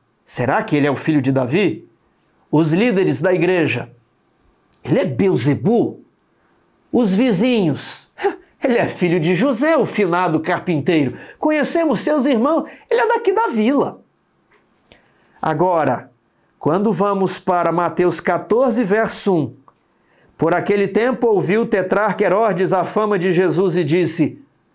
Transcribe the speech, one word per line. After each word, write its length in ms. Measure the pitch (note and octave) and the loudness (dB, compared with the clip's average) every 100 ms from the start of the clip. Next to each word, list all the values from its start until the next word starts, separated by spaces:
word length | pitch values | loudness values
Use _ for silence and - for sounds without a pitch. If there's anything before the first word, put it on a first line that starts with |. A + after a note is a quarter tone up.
| _ _ | _ _
"Será 380 | - - B2 G#3+ | -14 -6 -2 -2
que 140 | - D3 | 0 0
ele 100 | C#3+ | 0
é 40 | |
o 60 | C3 | 0
filho 260 | - D3+ | 0 0
de 100 | C3 | 2
Davi?" 560 | C3+ B2 D#3+ F#3+ - - _ _ _ _ _ _ | 0 0 0 0 -2 -10 _ _ _ _ _ _
Os 220 | D3 D#3+ | 0 2
líderes 480 | E3+ B3 G3 F3+ C3 | 2 2 2 0 0
da 120 | F3 | 0
igreja: 580 | F3+ E3+ F3+ D3+ A#2 - - _ _ _ _ _ _ _ _ | 2 2 0 0 -2 -8 -16 _ _ _ _ _ _ _ _
"Ele 160 | - F#3+ | -2 0
é 40 | |
Beuzebu?" 960 | F3+ A#2+ F#3+ D3+ B2+ A#2+ C#3 A#3 C3+ - - _ _ _ _ _ _ _ _ | 0 0 0 2 0 0 0 0 0 -6 -18 _ _ _ _ _ _ _ _
Os 240 | A3+ A3+ | 0 2
vizinhos: 960 | F#3+ B3+ F3 B3+ A#3+ E3+ C3 - - - - | 2 2 2 0 0 0 -2 -8 -16 -20 -6
<laughs> 460 | F#4+ - - _ | -4 -4 -10 _
"Ele 160 | - A#3 | -2 0
é 80 | C#3+ | -2
filho 340 | - F3+ F3 | -2 0 0
de 140 | D#3+ | 0
José, 420 | E3+ C4+ A3 - D#4 | 0 0 0 0 0
o 80 | |
finado 560 | G3+ - F#3+ F3 F3+ D#3 | 0 0 0 0 0 0
carpinteiro. 760 | F3 F3+ F3+ D#3 - E3 C3 A#2 - - | -2 -4 -2 -2 0 0 0 -4 -14 -6
Conhecemos 640 | D#4 D4+ B3+ E4+ E4 A3 | -2 0 0 0 0 -2
seus 240 | - D4+ | 0 0
irmãos, 440 | B3+ A#3+ C4+ D#4+ - - - | 2 2 2 0 -4 -12 -4
ele 100 | A#4+ | 0
é 80 | A4+ | 0
daqui 240 | A#4 F#4+ | 0 0
da 160 | G#4 A4+ | 0 0
vila." 520 | A#3 G#3+ C#4+ D#3 - _ _ _ _ _ _ _ _ _ - _ _ _ _ | 0 0 2 -2 -6 _ _ _ _ _ _ _ _ _ -20 _ _ _ _
Agora, 680 | - D3+ F3+ E3+ C#3 A#2 - _ _ _ _ _ | -4 0 0 0 0 -2 -6 _ _ _ _ _
quando 340 | C#3+ F3 G#3+ | -2 0 0
vamos 460 | E3+ G3+ G3 F#3 - | 0 0 0 -2 -2
para 340 | - F3+ E3+ | -2 0 0
Mateus 480 | E3 E3+ E3 F3+ F3 | 0 0 0 0 0
quatorze, 640 | - E3 - A3 C4 A3 | -2 -4 0 0 2 0
verso 500 | G3+ G#3+ A3 - G3+ | 0 0 0 -2 0
um: 220 | F3 B2+ - - _ _ _ _ _ _ - | 0 -2 -8 -20 _ _ _ _ _ _ -4
"Por 160 | D#3+ | 0
aquele 340 | F3 F3 G3+ G3 | 0 0 0 0
tempo 380 | G3 A#3+ A#3 A#3+ | 0 0 0 2
ouviu 360 | G3+ D3 G#3+ | 2 2 0
o 40 | A3+ | 2
tetrarca 580 | G#3 F#3 F#3+ G#3+ F#3+ | 0 0 0 0 0
Herodes 480 | G3 G3 A3+ F3 F3+ | 0 2 2 0 0
a 120 | F#3 | 0
fama 340 | F#3 A3 G#3+ G3+ | -2 -2 0 0
de 140 | F#3 | 0
Jesus 440 | E3+ F#3 D3+ F#3+ E3 | 2 2 2 0 0
e 80 | |
disse: 560 | D3+ F3 D#3+ - C3+ - - _ _ | 0 0 0 0 -2 -4 -16 _ _